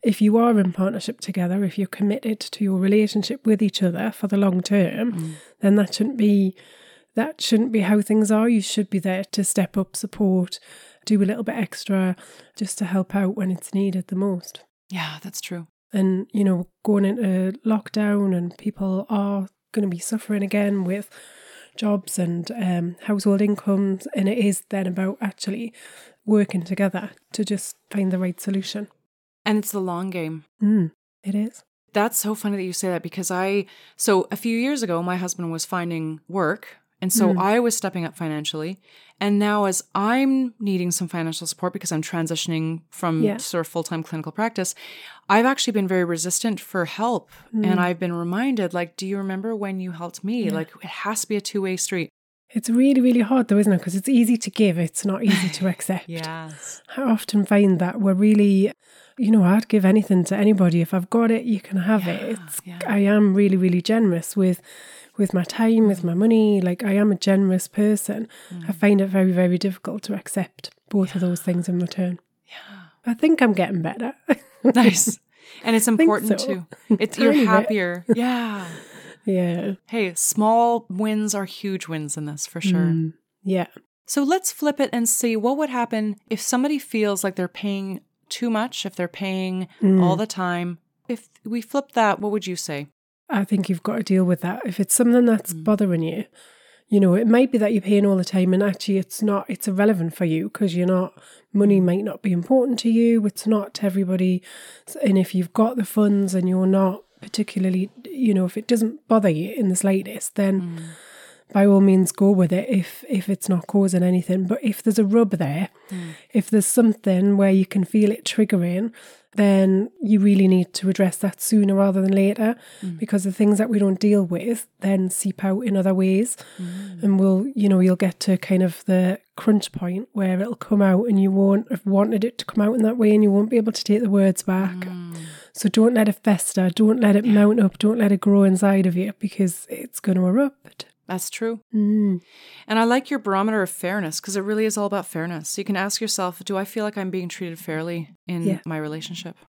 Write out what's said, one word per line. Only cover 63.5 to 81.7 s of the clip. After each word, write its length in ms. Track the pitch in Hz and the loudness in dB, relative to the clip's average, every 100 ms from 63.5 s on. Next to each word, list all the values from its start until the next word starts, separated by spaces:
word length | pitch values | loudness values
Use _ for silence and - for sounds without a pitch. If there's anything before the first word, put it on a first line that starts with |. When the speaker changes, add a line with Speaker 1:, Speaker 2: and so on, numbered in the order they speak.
| 190 | 4
Speaker 1:
really 260 | 185 180 | 2 2
generous 540 | - 226 220 170 - - | 0 2 2 0 -4 0
with, 220 | 185 180 - - - - - - | 0 0 -6 -20 -20 -20 -20 -4
with 160 | 196 | -2
my 100 | 190 | 0
time, 420 | 175 - 226 226 214 | -4 0 2 4 4
with 140 | 190 | 2
my 100 | 175 | -2
Speaker 2:
Mm. 40 | 170 | 0
Speaker 1:
money. 360 | 214 226 214 202 | 4 4 4 4
Like, 220 | 180 175 | 0 -2
I 100 | 220 196 | 0 2
am 100 | 208 | 2
a 40 | 190 | 0
generous 520 | - 196 196 185 - | 2 2 4 0 -2
person. 600 | - 208 208 - 208 226 - - | 0 0 0 -2 -8 -8 -14 -18
I 220 | 180 165 | -14 -8
Speaker 2:
Mm. 20 | 180 | 0
Speaker 1:
find 180 | 208 202 | 4 4
it 80 | 196 | 2
very, 240 | 190 185 | 2 2
very 260 | 180 180 180 | 4 2 2
difficult 440 | 202 185 - 214 | -2 -6 -10 -10
to 100 | - | -8
accept 560 | 202 - - 185 _ - _ _ | -8 -6 -6 -6 _ -20 _ _
both 260 | 208 185 | -2 0
of 60 | 190 | 0
Speaker 2:
Yeah. 60 | 180 | -2
Speaker 1:
those 140 | 175 | -2
things 260 | - 175 175 | -2 -2 -2
in 100 | 175 | -2
return. 400 | 175 - 180 175 _ _ _ | -2 -2 -4 -4 _ _ _
Speaker 2:
Yeah. 320 | - - 196 - _ - | -20 -20 -20 -20 _ -6
Speaker 1:
I 20 | |
think 260 | 233 311 320 | 0 2 4
I'm 100 | 247 | 4
getting 300 | 190 175 190 | 2 0 -2
better. 300 | 165 - 233 - - | -4 -6 -8 -10 -4
<laughs> 360 | 277 - _ | -4 -4 _
Speaker 2:
Nice. 540 | 247 254 233 175 - - _ _ - - | 2 6 6 4 -2 -4 _ _ -20 -8
And 100 | 226 226 | 0 0
it's 120 | 220 | 2
Speaker 1:
I 40 | 220 | 4
think 40 | |
Speaker 2:
important 380 | 330 214 220 190 | 4 2 0 -2
Speaker 1:
so. 60 | 254 | -2
Speaker 2:
too. 200 | 190 165 - | -6 -8 -20
Speaker 1:
<laughs> 160 | _ 208 | _ 0
Speaker 2:
It's, 180 | 214 - | 0 2
you're 140 | 226 | 4
Speaker 1:
Tiny 120 | 294 | 4
bit. 40 | 226 | 4
Speaker 2:
happier. 560 | 220 220 214 180 175 175 | 2 2 -2 -2 -6 0
Speaker 1:
<laughs> 40 | |
Speaker 2:
Yeah. 520 | 226 247 247 233 208 175 165 - - - - | 0 0 -2 -4 -8 -10 -14 -18 -20 -20 -10
Speaker 1:
Yeah. 500 | - 185 175 170 196 190 _ | -2 0 0 -2 -6 -8 _
Speaker 2:
Hey, 240 | 226 196 | -4 -4
small 720 | 165 - - 214 226 233 233 226 | -4 -4 0 2 4 2 0 -4
wins 460 | 185 214 214 214 | -6 -2 -2 -2
are 100 | 208 190 | -4 -6
huge 420 | - 202 | -8 -6